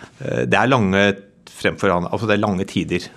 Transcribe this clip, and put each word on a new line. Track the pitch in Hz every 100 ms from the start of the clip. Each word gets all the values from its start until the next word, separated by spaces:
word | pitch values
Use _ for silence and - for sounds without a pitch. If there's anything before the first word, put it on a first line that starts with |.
| - -
eh, | - 58 64
det | 98
er | 120
lange | 131 98 98 101 98 - _ - -
fremfor | 98 78 101
han, | 90 87
altså | 101 110
det | 104
er | 104
lange | 92 98
tider | 107 80 87 -